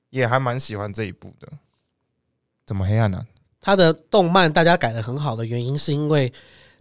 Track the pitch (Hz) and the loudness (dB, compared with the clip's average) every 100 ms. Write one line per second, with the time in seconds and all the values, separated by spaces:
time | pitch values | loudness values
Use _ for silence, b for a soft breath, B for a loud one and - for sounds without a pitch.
0 | _ 131 120 127 131 123 - 104 104 101 | _ -4 0 0 0 -4 -6 -6 -8 -8
1 | 104 - 95 - - 151 _ _ _ _ | -8 -10 -20 -20 -20 -20 _ _ _ _
2 | _ _ _ _ _ _ - 98 95 107 | _ _ _ _ _ _ -10 -6 -2 0
3 | 110 90 - _ _ _ - 196 165 160 | 0 -2 -10 _ _ _ 0 4 4 2
4 | _ 214 170 185 170 151 165 175 120 113 | _ 2 4 4 4 4 4 4 0 -4
5 | 110 131 147 113 113 120 120 143 - 143 | -6 -6 -4 -4 -4 -4 -4 -4 -2 -2
6 | 151 151 131 b b b b b | 0 0 0 b b b b b